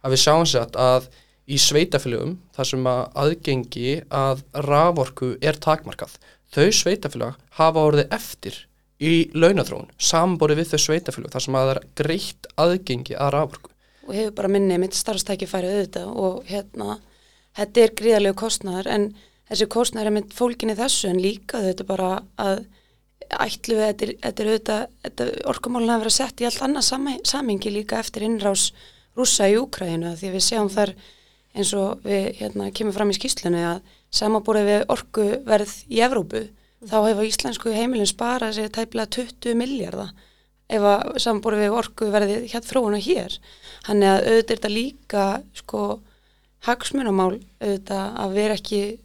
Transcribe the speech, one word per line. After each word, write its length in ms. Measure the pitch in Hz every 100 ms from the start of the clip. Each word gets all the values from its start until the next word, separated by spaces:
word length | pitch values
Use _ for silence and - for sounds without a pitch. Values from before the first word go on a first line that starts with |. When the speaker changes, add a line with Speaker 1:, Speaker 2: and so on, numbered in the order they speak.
Speaker 1:
að 80 | 135
við 100 | 131
sjáum 220 | - 160
sem 160 | 165 131
sagt 140 | 117
að 320 | - 127 127 131 - _ _ -
í 100 | 139
sveitarfélögum, 760 | - 147 185 156 131 113 147 180 _
þar 140 | -
sem 200 | 131 131 127
að 140 | 123 -
aðgengi 720 | 135 143 165 - 131 120 - 123 156 -
að 360 | 143 135 135 -
raforku 800 | 139 143 143 170 165 127 - 127 -
er 200 | 156 151
takmarkað, 540 | - 151 104 - - - - _ _
þau 160 | - 175
sveitarfélög 640 | 214 175 208 147 120 117 139 _
hafa 340 | - 160 160
orðið 300 | 151 147 -
eftir 460 | 220 - - - - - _ _ _
í 120 | 151 165 160
launaþróun, 580 | 156 165 196 123 - -
samanborið 680 | _ - 165 180 170 156 151
við 80 | 165
þau 80 | 151
sveitarfélög, 520 | - 160 175 - -
þar 120 | 131
sem 120 | -
að 100 | 131
það 80 | 131
er 80 | 135 -
greitt 520 | - 147 170 - - -
aðgengi 640 | - 170 180 185 123 131 -
að 160 | 139
raforku. 360 | 143 147 - - _ _ _
Speaker 2:
Og 100 | -
hefur 220 | 202 214
bara 160 | 214 196
minni 260 | 202 196 175
mitt 180 | 185
starfstækifæri 720 | - - 196 - 190 185 190 180
auðvitað 460 | 202 190 185 180
og, 240 | 233 190 180
hérna, 520 | - 202 196 - 202 208 _ _ _ _ _
þetta 280 | - 208 233
er 100 | 220
gríðarlegur 440 | 226 220 214 202 196
kostnaður, 480 | 220 - 196 185 185
en 220 | 208 208 208 _ _ _
þessi 160 | 208 214
kostnaður 420 | 226 240 226 214
er 60 |
mitt 180 | 208 208
fólginn 380 | - 247 233 226
í 40 |
þessu, 340 | 214 262 - 202
en 100 | 180
líka 400 | 190 214 - 240
þetta 240 | 190 190
er 60 | 196
bara 200 | 190 185 190 - -
að 260 | 202 190 - _ _ _ _ _ -
ætlu 440 | - 220 - -
við, 80 | 220
þetta 220 | 214 208
er, 80 | 208 -
þetta 260 | - 208
er 60 | 214
auðvitað, 360 | 220 220 214 254 _
þetta, 260 | - - 240 -
orkumálin 460 | - - 247 247 233
hafa 120 | 233
verið 120 | 220
sett 280 | 214 262 -
í 40 | 240
allt 160 | -
annað 240 | 269 285 -
samhe-, 320 | 262 277 254
samhengi 480 | - 277 262 196 214
líka 280 | 202 214 220
eftir 240 | 220 220
innrás 460 | 214 226 202 196 - - - _ _ -
Rússa 300 | 247 - 196
í 80 |
Úkraínu, 560 | 214 262 - 180 165 170
af 80 | 165
því 100 | 190
að 40 |
við 100 | 185 180
sjáum 240 | 233 202
þar, 220 | 196 196 - - _ _ _ _
eins 160 | - 190
og 280 | 202 196 -
við, 260 | 208 202 196
hérna, 320 | - 214 208 196
kemur 240 | 196 214
fram 160 | 196 208
í 40 |
skýrslunni, 480 | 196 262 - 175 175
að 180 | 170 175 _ _ _
samanborið 540 | - 214 214 214 214 202
við 180 | 208 -
orkuverð 840 | - - - 202 247 254 208 208 -
í 140 | - 226
Evrópu, 420 | 240 254 165 110 208 _ _ _
þá 140 | 220 220
hefur 280 | 214 202 220
íslensku 420 | 214 269 220 226
heimilin 380 | 214 240 240 196
sparað 480 | - 233 247 226 214
sér 140 | 214
tæplega 340 | 226 226 226 220
tuttugu 460 | 247 240 - 240
milljarða 540 | 233 254 269 185 - - - _ _ _ _ _
ef 120 | 220
að 240 | 202 202 - -
samanborið 440 | 233 214 220 214
við 140 | 208 233
orkuverðið 680 | 220 - 214 208 202 214 240
hér, 160 | 233
þróuna 340 | - 262 220 208
hér. 360 | 208 359 - - - - - -
Þannig 280 | - 208 196
að 80 | 190
auðvitað 220 | - 226
er 80 | 226
þetta 240 | 226 214
líka, 500 | 214 262 - _ 208 196 233 -
sko, 320 | - - 214 202 208 - _ _ _ _ _
hagsmunamál 720 | - 240 - 277 233 196 185 214 -
auðvitað 640 | _ 208 196 196 196 196 220
að 160 | 196
vera 240 | 196 214 202
ekki 240 | - 208 202 226